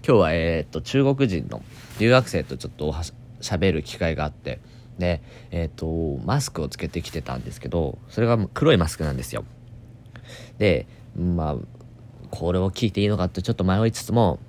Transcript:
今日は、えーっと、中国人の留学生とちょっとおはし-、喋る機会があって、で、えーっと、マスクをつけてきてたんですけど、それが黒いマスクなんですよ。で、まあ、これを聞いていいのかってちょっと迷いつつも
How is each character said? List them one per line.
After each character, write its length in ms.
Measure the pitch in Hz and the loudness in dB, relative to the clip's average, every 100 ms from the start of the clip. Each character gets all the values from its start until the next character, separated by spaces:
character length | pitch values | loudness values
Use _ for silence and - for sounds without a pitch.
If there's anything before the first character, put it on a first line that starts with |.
| - | 6
今 100 | 117 | 6
日 40 | |
は、 120 | 82 | 6
え 280 | 82 82 80 | 2 2 0
ー 40 | |
っ 40 | 76 | -2
と、 120 | 80 | -8
中 340 | - 135 139 | -2 2 4
国 140 | 135 131 | 4 2
人 200 | 90 - | 0 -4
の 140 | - - - - - | -10 -12 -18 -16 0
留 120 | 110 | 6
学 180 | 127 120 | 6 4
生 160 | 85 | -4
と 120 | - 65 | -4 -8
ち 100 | - | -10
ょ 40 | |
っ 20 | |
と 160 | - 76 | -4 -4
お 40 | |
は 100 | 76 | -4
し-、 100 | 82 - - - | -8 -10 -20 -14
喋 320 | - 90 98 | -4 2 2
る 100 | 80 | 2
機 160 | 76 - | -4 -4
会 160 | 82 | -2
が 100 | 76 | -2
あ 40 | 76 | -4
っ 20 | |
て、 280 | - 69 - - - - - | -6 -10 -10 -14 -20 -18 -2
で、 240 | 90 82 - - - | 0 0 -6 -20 -6
え 160 | 85 80 | -4 -4
ー 20 | |
っ 20 | |
と、 480 | - 80 82 80 69 | -4 -4 -2 -2 -2
マ 160 | - 143 | 0 0
ス 120 | - | 0
ク 100 | - | -6
を 60 | 73 | -6
つ 80 | - | -6
け 120 | 78 | -6
て 120 | 87 | -6
き 80 | - | -6
て 120 | 80 | -8
た 140 | - 64 | -8 -8
ん 60 | |
で 80 | 62 | -8
す 100 | - | -10
け 80 | - | -4
ど、 300 | 85 73 - - | 0 -2 -4 -8
そ 120 | - | 0
れ 60 | 117 | 2
が 120 | 117 95 | 2 0
黒 200 | - 147 | 2 4
い 40 | 110 | 4
マ 120 | 80 | 2
ス 100 | - | -2
ク 60 | |
な 80 | 76 | -4
ん 40 | 65 | -4
で 60 | |
す 120 | 62 | -6
よ。 100 | 57 - - - - - - - - - - - - | -8 -10 -18 -20 -20 -20 -20 -20 -20 -18 -20 -20 0
で、 280 | 107 78 - - - - | 2 2 -2 -16 -14 -2
ま 340 | 90 85 78 | 0 0 0
あ、 60 | 67 - - - - - - - | -4 -8 -16 -20 -20 -20 -20 -14
こ 220 | - 82 | -4 0
れ 60 | 92 | 2
を 120 | 95 | 0
聞 160 | - 110 | 0 -2
い 60 | |
て 80 | 101 | 2
い 40 | |
い 40 | 104 | 2
の 80 | 104 | 2
か 80 | |
っ 40 | 90 | 0
て 140 | - | -2
ち 60 | 92 | -4
ょ 20 | |
っ 20 | |
と 100 | 117 | 0
迷 220 | 90 95 113 | 2 4 2
い 40 | |
つ 120 | - | 0
つ 80 | - | -2
も 260 | 113 101 - | 2 4 2